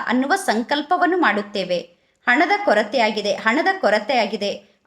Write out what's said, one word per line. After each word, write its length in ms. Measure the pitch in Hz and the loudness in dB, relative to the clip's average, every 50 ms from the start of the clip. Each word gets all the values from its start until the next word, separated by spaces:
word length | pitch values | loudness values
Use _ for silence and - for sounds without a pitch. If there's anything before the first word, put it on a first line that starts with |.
| - - | 0 0
ಅನ್ನುವ 280 | 226 254 269 285 381 | 0 0 2 2 0
ಸಂಕಲ್ಪವನ್ನು 840 | 392 - 247 208 226 240 - 294 294 294 - 359 359 359 320 370 359 | 0 0 0 0 0 -2 -2 -2 -4 -2 0 0 2 2 2 2 2
ಮಾಡುತ್ತೇವೆ. 640 | 294 214 202 208 208 - - 196 185 175 180 170 - - _ _ _ _ _ _ _ 247 | 2 2 2 0 -4 -4 -6 -6 -4 -2 -4 -4 -4 -8 _ _ _ _ _ _ _ 0
"ಹಣದ 240 | 247 285 349 311 403 403 403 | 2 2 2 2 2 0 2
ಕೊರತೆಯಾಗಿದೆ, 680 | 302 208 208 220 208 277 254 220 214 214 214 196 202 - | 2 2 2 2 0 0 0 0 0 0 -2 -2 -2 -4
ಹಣದ 340 | - - 226 233 320 349 381 381 381 | -2 -2 0 0 2 2 0 0 0
ಕೊರತೆಯಾಗಿದೆ" 720 | - 226 214 214 214 - 269 240 214 196 220 196 202 202 165 - - _ _ _ _ | 0 0 0 0 0 0 0 0 0 -2 -2 -4 -4 -4 -6 -8 -12 _ _ _ _